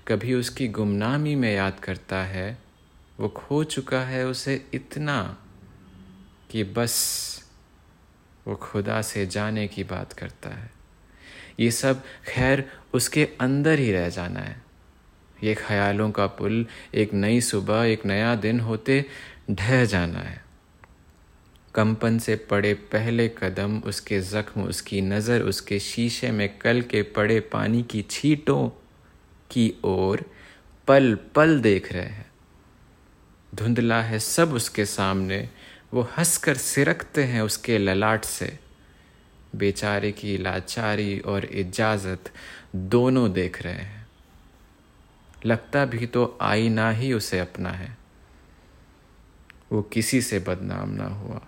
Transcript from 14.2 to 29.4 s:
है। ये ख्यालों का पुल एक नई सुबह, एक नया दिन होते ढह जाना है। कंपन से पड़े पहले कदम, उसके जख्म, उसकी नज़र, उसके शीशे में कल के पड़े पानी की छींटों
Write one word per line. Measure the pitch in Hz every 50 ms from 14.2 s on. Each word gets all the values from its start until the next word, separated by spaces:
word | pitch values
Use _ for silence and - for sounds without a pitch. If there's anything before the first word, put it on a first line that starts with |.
| 87 90 - 50
है। | 50 - - - - - - - - - - - _ - - - - - - - 107
ये | 107 107
ख्यालों | 107 - - 107 101 101 101 101 104 107 107
का | 104 107 101
पुल | 98 - - 98 101 113 117 117 113 - - - - -
एक | 107 107 101 104
नई | 98 101 107 117 123
सुबह, | 120 - - 101 95 104 107 113 117
एक | 113 110 107 -
नया | 98 98 104 113 117 120
दिन | 107 101 110 117 120
होते | 113 113 110 110 - 135 135 139 139 - - - - - - - - -
ढह | 101 - 98 117 131 127 120
जाना | 104 101 90 87 85 87 90
है। | - 90 90 - - - - - _ _ _ - - - - - - - _ _ - _ - - _ - - - - - -
कंपन | 113 107 110 113 113 120 113 113 113
से | - 117 107
पड़े | - - - 104 101 104 104 101
पहले | - - - - 107 110 117 117 117 117 113
कदम, | - - 98 92 92 101 98 101 107 107
उसके | - 104 98 - - - 104 98
जख्म, | 90 92 104 107 104 - - 107 95
उसकी | 90 87 - - - 104 98
नज़र, | 95 95 101 107 107 117 120 113
उसके | - 98 95 - - - 104 101
शीशे | - - - 117 117 120 117 - 127 123
में | 113 104 101 101 -
कल | - - 113 117 123
के | 120 - - 104
पड़े | 101 - - 110 104 107 113 110
पानी | - - - 107 107 107 113 120 120
की | - - 107
छींटों | 98 - - - - 151 151 147 - 143 139 143 127 117 - - - - - - - - - - - _ - -